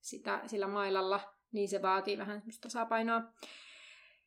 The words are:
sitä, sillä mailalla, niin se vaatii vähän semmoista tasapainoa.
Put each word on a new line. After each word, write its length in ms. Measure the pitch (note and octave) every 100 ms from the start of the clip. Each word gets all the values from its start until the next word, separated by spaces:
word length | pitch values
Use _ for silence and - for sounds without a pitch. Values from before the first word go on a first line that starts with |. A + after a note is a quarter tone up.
sitä, 400 | - - - G3+ -
sillä 220 | G#3+ G3
mailalla, 520 | G3+ G3 F#3+ F#3 G3 - - -
niin 180 | G#3+ G3
se 120 | F#3+
vaatii 360 | F#3+ F#3+ F#3+ G3+
vähän 220 | G3+ G#3
semmoista 220 | A3+ -
tasapainoa. 600 | A#3+ A#3 A3+ A3+ A3+ A#3 A3+ - - - - - - - - _